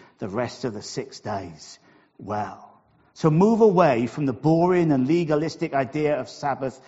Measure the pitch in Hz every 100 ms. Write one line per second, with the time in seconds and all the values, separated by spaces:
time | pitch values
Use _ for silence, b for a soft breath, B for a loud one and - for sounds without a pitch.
0 | B B 110 101 113 - 127 104 - -
1 | 113 - 110 101 90 78 - - b b
2 | b - 95 104 104 - - _ _ _
3 | b - 160 156 208 220 226 180 160 117
4 | 120 - 139 123 151 165 175 180 160 135
5 | 127 175 160 151 143 - 165 139 131 151
6 | 147 139 127 - 147 127 135 -